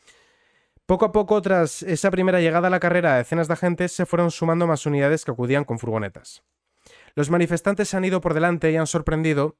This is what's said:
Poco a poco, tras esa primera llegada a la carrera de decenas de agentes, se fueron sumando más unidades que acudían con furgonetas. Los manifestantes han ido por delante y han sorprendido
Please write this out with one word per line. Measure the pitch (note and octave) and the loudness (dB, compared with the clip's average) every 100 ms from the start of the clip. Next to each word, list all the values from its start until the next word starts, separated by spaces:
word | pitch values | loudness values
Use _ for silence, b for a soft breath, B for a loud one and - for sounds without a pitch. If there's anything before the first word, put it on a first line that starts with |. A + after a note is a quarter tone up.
| b b b b b b b b | b b b b b b b b
Poco | - F#3 G#3+ | -2 0 2
a | |
poco, | G#3+ G3 G#3+ | 2 2 0
tras | G3 F#3 D#3+ - | 2 2 0 -2
esa | - D#3 G3 | -6 -2 0
primera | F#3 F#3 F#3 | 0 2 2
llegada | E3 E3 F3+ | 2 2 2
a | |
la | F#3 | 0
carrera | F3 F3 E3+ | 0 2 2
de | C3 | 2
decenas | A#2+ E3 D#3+ | 0 -2 -2
de | |
agentes, | E3 F3+ E3+ F3+ | 0 -2 -2 -4
se | - | -4
fueron | F3+ E3+ F3 | -2 0 0
sumando | - E3 E3 E3+ | 0 0 0 0
más | D3+ | 0
unidades | D3+ C#3+ C#3 D#3 | 0 0 2 0
que | - | -2
acudían | A#2+ B2 C#3 | -4 0 0
con | D3 A#2 | -2 -6
furgonetas. | A#2+ A2 G2 - - - _ _ _ b b b b | -4 -4 -4 -10 -20 -20 _ _ _ b b b b
Los | b D3 | b 0
manifestantes | F3 E3+ E3+ G3+ G3+ G3+ | 2 2 0 -2 -2 -2
han | F#3+ | -2
ido | F#3 F#3 | 0 0
por | F3 | 0
delante | D#3 E3+ E3+ D#3+ | 0 0 2 0
y | D#3+ | 0
han | D#3 | 0
sorprendido | E3+ D#3 D#3 D#3+ C#3+ D3+ | -2 -2 0 0 0 0